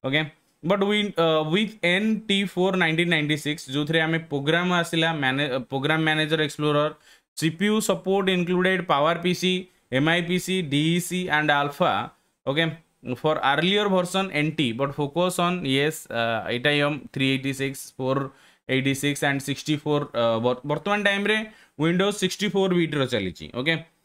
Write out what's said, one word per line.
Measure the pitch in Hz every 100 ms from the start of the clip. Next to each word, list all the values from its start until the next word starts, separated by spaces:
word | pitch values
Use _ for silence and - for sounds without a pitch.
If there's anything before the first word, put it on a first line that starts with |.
Okay, | 135 143 147 - _ _
But | 156 196 202
we, | 208 208 -
uh, | 165 156
with | 151 175 214 -
N | 170 180 214 220 -
T | 196
four | 196 - 185
nineteen | 185 170 160 175
ninety-six, | 165 151 151 147 151 -
ଯୋଉଥିରେ | 135 147 165 160
ଆମେ | 165 165
ପ୍ରୋଗ୍ରାମ | 143 139 165 180 175
ଆସିଲା, | 170 165 160 160
ମାନେ, | 135 135 143 127 120
ପ୍ରୋଗ୍ରାମ | 135 139 160 160
ମ୍ୟାନେଜର | 156 156 156 151
ଏକ୍ସପ୍ଲୋରର, | - 151 147 151 151 _ - _ -
ସି | 160 165
ପି | 202
ୟୁ | 214 214
ସପୋର୍ଟ | 185 185 196 190 180
ଇନକ୍ଲୁଡେଡ୍ | 175 180 185 190 175
ପାୱାର | 143 151 170
ପି | 180 175
ସି, | 185 185 185 _ _ 127
ଏମ୍ | 151
ଆଇ | 170 165
ପି | 180 -
ସି, | 185 160
ଡି | 139 156 175
ଇ | -
ସି | 180 180 151
and | 151
alpha, | 143 143 - 170 101 123 _ _ _ -
okay, | 143 165 156 _ _ 123 123
for | - - 131
earlier | 143 175 202 208
version | 190 175 190 190 147
N | 151 156
T, | 135 113
but | 139 143
focus | 147 165 180 175 175
on, | 180
yes, | 139 135 147 151 -
uh, | 117 117 113 87
ଏଇଟା | 120 143 147 143
ଏମ୍ | 147 -
ଥ୍ରୀ | - 135 135
ଏଇଟି | 131 131
ସିକ୍ସ, | 135 135 - -
ଫୋର୍ | 131 135 135 - - _ -
ଏଇଟି | 131 135 135
ସିକ୍ସ | 147 143 147
and | 139 135
ସିକ୍ସଟି | 135 - 151
ଫୋର୍, | 151 147 143 117
uh, | 117 113 120
ବର୍-, | 127 147
ବର୍ତ୍ତମାନ | 147 202 208 202
ଟାଇମ୍ରେ | 196 202 214 220 - - -
Windows | 156 175 196 202
ସିକ୍ସଟି | 185 - 202 196
ଫୋର୍ | 190 175
ବିଟ୍ର | 165 147 127
ଚାଲିଛି, | 113 92 80 76 110
ଓକେ? | 139 160 160 _